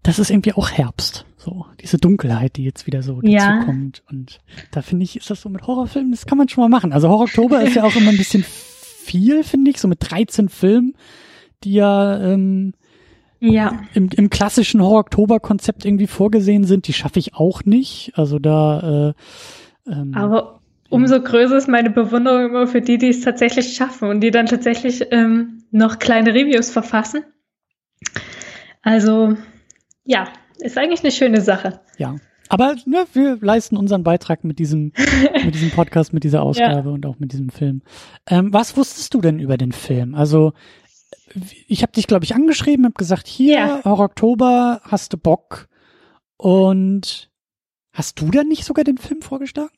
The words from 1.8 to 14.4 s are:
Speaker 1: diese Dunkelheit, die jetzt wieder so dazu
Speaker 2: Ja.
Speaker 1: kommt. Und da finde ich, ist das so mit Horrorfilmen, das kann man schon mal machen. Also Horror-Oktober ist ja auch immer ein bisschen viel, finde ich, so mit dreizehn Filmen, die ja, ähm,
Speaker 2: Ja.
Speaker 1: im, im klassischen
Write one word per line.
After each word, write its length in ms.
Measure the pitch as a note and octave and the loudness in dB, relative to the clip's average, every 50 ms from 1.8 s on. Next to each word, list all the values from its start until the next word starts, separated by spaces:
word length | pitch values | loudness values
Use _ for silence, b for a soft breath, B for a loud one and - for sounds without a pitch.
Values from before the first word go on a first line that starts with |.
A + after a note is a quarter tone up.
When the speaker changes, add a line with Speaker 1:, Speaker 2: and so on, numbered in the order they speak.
Speaker 1:
diese 180 | - - - D#3+ | -6 -4 -2 0
Dunkelheit, 560 | - F3 G3+ G3+ - B2 A2+ A2+ B2 C3+ _ | 2 2 2 0 0 -4 -2 -2 -2 -4 _
die 60 | C#3+ C3 | -6 -8
jetzt 240 | C3+ - - - | -8 -10 -10 -10
wieder 160 | - C3+ C3 C3 | -8 -8 -6 -6
so 180 | C3+ C3 B2 | -8 -8 0
dazu 100 | - G#3+ | 2 2
Speaker 2:
Ja. 320 | G#3 G3+ G3+ G3+ G#3 A3+ A#3+ | 4 4 4 2 2 0 0
Speaker 1:
kommt. 380 | A#3+ C3 C3+ C3+ C3+ - - _ _ | -2 -4 -4 -6 -10 -12 -16 _ _
Und 300 | C#3 C3+ B2+ - - _ _ B B B B B | -14 -14 -14 -16 -20 _ _ B B B B B
da 100 | - D3+ | -10 -10
finde 220 | - - F3+ F3+ F#3 | -6 -4 -4 -4 -4
ich, 120 | F3 - | -6 -8
ist 140 | - - - | -16 -12 -12
das 120 | G#3+ - | -12 -12
so 80 | _ G#3 | _ -14
mit 180 | F#3+ F#3+ - | -14 -10 -8
Horrorfilmen, 420 | - B3+ B3+ B3 A#3 - C#4 C4+ C4 | -6 -6 -4 -6 -6 -6 -4 -4 -4
das 140 | A#3+ - - | -4 -6 -2
kann 140 | - C#4 C#4 | 0 2 2
man 100 | C#4+ C4 | 2 2
schon 140 | - B3+ A#3+ | 2 2 4
mal 60 | A3+ | 4
machen. 220 | A#3+ B3+ - E3 C#3 | 4 4 2 2 2
Also 160 | D3 D#3 E3 | 2 4 4
Horror-Oktober 520 | G3+ G#3+ A#3+ A3+ - A#3 A#3 B3 D4 B3+ | 4 4 2 0 2 2 2 4 4 2
ist 140 | A3 B3+ B3 | 2 2 2
ja 80 | A#3 G#3+ | 2 2
auch 120 | G#3+ G#3+ | 2 4
immer 140 | A#3+ G#3+ G#3+ | 4 4 6
ein 80 | G#3 | 4
bisschen 260 | F#3+ F#3+ - - G3 F3+ | 2 2 2 0 0 0
viel, 1000 | - - - - - - - - - - - - - - F3+ G3 A#3+ D4 D#4 D4+ | -2 -10 -20 -20 -20 -20 -20 -20 -20 -20 -20 -14 -6 -2 2 2 4 2 2 0
finde 260 | - - C#4 C4+ C#4+ | 0 0 2 2 2
ich, 100 | C4 - | 2 2
so 80 | - | 0
mit 120 | F#3 E3+ _ | -2 0 _
dreizehn 480 | - - E3+ E3+ A3+ - - - G#3 F#3 | -6 -6 -2 -4 -4 -2 0 0 0 0
Filmen, 460 | - - F#3 F#3+ G#3+ B3 B3 B3+ - b b b b b b b b b b b b _ - | 0 0 2 4 4 4 2 0 -4 b b b b b b b b b b b b _ -6
die 100 | G3+ G3 | 0 2
ja, 440 | G#3 G3+ G3+ G3+ G3 G3+ G3+ G3 G3+ | 2 4 4 4 2 2 0 0 -2
ähm, 520 | F#3+ F#3 F#3+ G3 F#3+ F#3+ F#3+ F#3+ F#3+ F#3+ - b b b b b b b b b b b b b | 0 0 0 0 0 0 -2 -2 -4 -6 -8 b b b b b b b b b b b b b
Speaker 2:
Ja. 400 | A#3+ A3+ A3 A3 G#3+ G3+ A#3 A3+ - - - | 2 2 4 4 2 -2 -4 -8 -12 -4 0
Speaker 1:
im, 160 | G3+ F#3 F#3 - | 0 0 2 2
im 140 | - G#3 G3 | 2 2 2
klassischen 520 | - - | 2 0